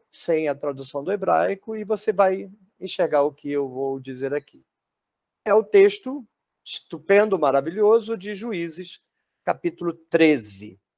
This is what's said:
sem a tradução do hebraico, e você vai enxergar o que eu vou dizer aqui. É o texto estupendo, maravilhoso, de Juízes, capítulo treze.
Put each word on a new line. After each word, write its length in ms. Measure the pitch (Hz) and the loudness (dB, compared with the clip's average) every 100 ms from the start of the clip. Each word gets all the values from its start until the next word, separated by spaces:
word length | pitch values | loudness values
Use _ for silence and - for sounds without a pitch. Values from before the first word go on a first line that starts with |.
| _ | _
sem 380 | - - 160 151 | -12 -2 -2 -2
a 60 | 139 | -4
tradução 480 | 147 135 131 143 | -6 -8 -10 -10
do 80 | 147 | -6
hebraico, 640 | 202 175 160 175 196 - 220 | -4 0 2 0 -4 -8 -10
e 80 | |
você 280 | 202 214 - | -6 -6 -2
vai 400 | 190 190 190 196 196 _ _ | 2 2 0 -6 -16 _ _
enxergar 440 | 180 - 170 151 | -10 -4 0 0
o 100 | 147 | 0
que 160 | 147 143 | -2 -6
eu 200 | 143 135 | -4 -4
vou 300 | 127 139 135 | -6 -6 -8
dizer 340 | 131 127 131 | -10 -8 -6
aqui. 300 | 143 143 _ _ _ _ _ _ _ _ _ - | -6 -10 _ _ _ _ _ _ _ _ _ 0
É 80 | |
o 100 | 208 | 2
texto 600 | 214 202 196 196 254 285 233 _ _ _ - | 4 6 6 4 -8 -10 -12 _ _ _ -18
estupendo, 720 | - _ 160 - 202 214 190 | -18 _ -8 2 4 4 2
maravilhoso, 800 | 151 135 143 185 208 226 214 226 | 2 2 0 0 4 4 2 -8
de 160 | 190 | -8
Juízes, 680 | 202 233 190 170 160 180 - _ _ _ _ | -10 -8 -6 -8 -10 -18 -20 _ _ _ _
capítulo 500 | - - 175 165 175 | -6 -4 -4 -6 -8
treze. 840 | 165 _ 170 160 143 104 98 104 95 _ | -8 _ 4 4 4 -2 -18 -20 -20 _